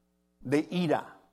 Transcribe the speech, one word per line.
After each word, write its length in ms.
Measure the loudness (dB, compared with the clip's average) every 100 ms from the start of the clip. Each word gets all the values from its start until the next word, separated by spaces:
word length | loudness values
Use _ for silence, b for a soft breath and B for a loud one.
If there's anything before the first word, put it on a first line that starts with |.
| _ _ _ _
de 280 | 0 0 0
ira. 380 | 0 2 0 -2 -16 _